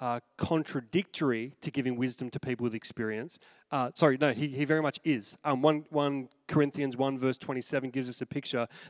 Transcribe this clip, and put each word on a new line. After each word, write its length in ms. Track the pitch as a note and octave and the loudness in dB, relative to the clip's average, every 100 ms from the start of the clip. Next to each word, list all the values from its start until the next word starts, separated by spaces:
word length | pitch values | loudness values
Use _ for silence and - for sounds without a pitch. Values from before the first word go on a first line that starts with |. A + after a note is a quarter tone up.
uh, 200 | B2 A#2+ - - | -4 -4 -6 -6
contradictory 1160 | - D#3+ D3 C#3 A#2 F3 - - C#3+ A2+ B2 - | 0 2 0 -4 -2 -2 -2 0 0 0 -4 -8
to 80 | - | -6
giving 260 | - B2+ | -2 -2
wisdom 360 | A#2+ B2+ - B2+ | 0 -2 -2 -8
to 80 | - | -6
people 240 | C3+ A#2+ | -4 -2
with 100 | A#2+ | -2
experience, 640 | A2+ - - A2 G#2+ D3+ - - - _ | -2 -6 -6 -4 -4 -8 -12 -20 -20 _
uh, 200 | C#3+ B2 | -2 -2
sorry, 240 | - D#3 C3 | 4 4 6
no, 140 | D3 | 2
he, 140 | A2+ D3+ | 2 -2
he 180 | C3+ | 0
very 160 | D3 D#3 | 2 2
much 180 | D3 - | 2 0
is. 340 | D#3+ B2+ - - | 0 0 -4 -6
Um, 180 | - B2+ | -2 4
one, 240 | D3+ D3+ D3+ | 4 4 0
one 380 | D3+ C#3+ C#3 B2+ _ - | 0 0 -2 -6 _ 0
Corinthians 500 | D3+ C#3+ D3 C#3 B2 | 2 2 2 -2 0
one 220 | C3+ C3+ | 0 0
verse 180 | C3 B2 | 0 -2
twenty-seven 540 | - B2+ - C#3 C3 | -4 -6 -4 -4 -2
gives 180 | C3 B2+ | -4 -4
us 120 | A#2+ | -6
a 40 | |
picture 420 | C3 D3 - B2 A2+ - | -6 -6 -4 -2 -2 -6